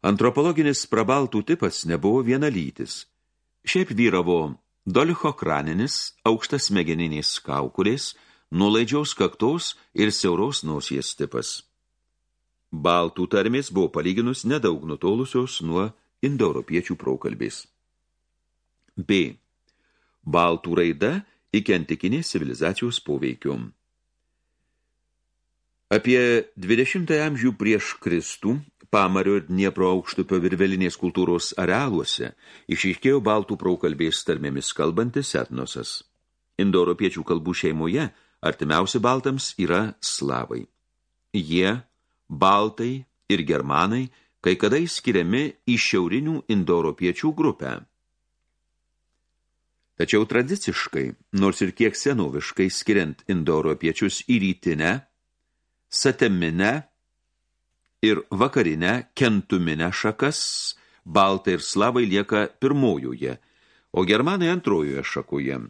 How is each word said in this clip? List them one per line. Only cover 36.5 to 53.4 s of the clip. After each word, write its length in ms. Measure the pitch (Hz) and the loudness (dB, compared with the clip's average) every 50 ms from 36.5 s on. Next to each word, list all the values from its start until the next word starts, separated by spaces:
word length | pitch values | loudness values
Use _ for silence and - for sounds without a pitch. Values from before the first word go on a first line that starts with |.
| _ - | _ 0
Indoeuropiečių 640 | 98 101 92 92 87 87 87 - 104 92 - 85 | 0 4 4 4 4 4 2 0 0 -2 -2 -2
kalbų 320 | 78 - 87 85 78 90 87 | -2 -2 -2 -2 0 -4 -4
šeimoje 540 | - - 82 78 78 80 82 92 139 160 107 _ _ _ _ _ _ | -2 -2 -2 0 0 -2 -2 0 -2 -2 -4 _ _ _ _ _ _
artimiausi 560 | - 78 76 - - 73 78 82 92 95 - 123 | -4 -4 -2 -2 0 2 2 2 2 2 0 0
baltams 540 | 104 123 131 131 120 139 135 135 - - - - | 2 2 2 2 0 -2 -2 -2 -6 -8 -4 -2
yra 360 | 92 80 85 92 110 110 - _ | 0 2 2 2 0 -2 -6 _
slavai. 680 | - - - - 71 69 65 62 62 - 60 60 53 _ _ _ _ _ _ _ _ _ _ _ _ _ - | -8 -6 -6 -4 -4 -2 -2 -4 -4 -6 -8 -10 -10 _ _ _ _ _ _ _ _ _ _ _ _ _ -4
Jie, 440 | 104 82 76 82 87 90 95 110 123 120 _ _ _ _ _ _ _ _ _ | -4 -4 0 0 2 2 2 0 -4 -8 _ _ _ _ _ _ _ _ _
baltai 760 | 85 71 95 95 98 101 104 110 107 - 117 120 131 135 127 _ _ _ _ | -2 2 4 4 6 4 2 0 -2 -4 -4 -4 -4 -6 -10 _ _ _ _
ir 160 | _ 101 92 | _ 0 0
germanai, 680 | 80 71 82 71 67 69 69 73 87 98 113 123 131 127 _ _ _ _ _ _ - | 2 0 0 -2 0 0 0 2 2 2 0 -2 -2 -6 _ _ _ _ _ _ 0
kai 120 | 92 92 | 0 2
kada 220 | 90 - 104 117 151 | 4 2 2 2 2
išskiriami 680 | 170 165 - - - - 107 92 85 85 101 127 147 151 - _ _ | 0 -2 -4 -4 -2 0 0 2 2 2 0 0 -2 -4 -6 _ _
į 120 | - 120 110 | -2 0 0
šiaurinių 580 | - - - 98 90 85 92 123 143 156 160 147 - - | 0 0 0 0 0 0 -2 -2 -2 -2 -4 -4 -2 0
indoeuropiečių 840 | 113 101 87 78 87 85 80 80 73 - 90 90 87 - - - 156 | 0 0 2 2 2 2 2 0 -2 0 -2 -2 0 0 -2 -2 0
grupę. 440 | 151 160 143 - _ - 65 58 50 - _ _ _ _ _ _ _ _ _ _ _ _ _ _ _ _ _ _ _ _ _ _ _ _ _ _ _ _ _ _ _ _ _ _ _ _ _ _ _ _ _ _ _ | 2 0 0 0 _ -8 -10 -10 -10 -14 _ _ _ _ _ _ _ _ _ _ _ _ _ _ _ _ _ _ _ _ _ _ _ _ _ _ _ _ _ _ _ _ _ _ _ _ _ _ _ _ _ _ _
Tačiau 260 | 85 - - 104 110 | 0 2 4 2 2
tradiciškai, 800 | 104 - 120 123 139 190 202 - - 87 - - - - 78 67 64 - _ _ _ - 98 | 4 2 0 2 2 -2 -4 -4 -4 -4 -4 -6 -4 -4 -4 -4 -4 -8 _ _ _ 0 2
nors 220 | 98 98 92 - | 2 2 2 2
ir 140 | 101 90 - | -2 -2 2
kiek 180 | - 113 110 - | 2 2 2 2
senoviškai 760 | - - 139 139 117 90 71 65 73 - - - - 95 95 | 0 -2 0 0 0 0 -2 -2 -6 -6 -6 -2 0 0 0
skiriant 480 | - - - - 107 98 87 78 71 - _ - | 0 -4 0 2 2 2 2 0 -6 -10 _ -2
indoeuropiečius 960 | 95 90 | 0 0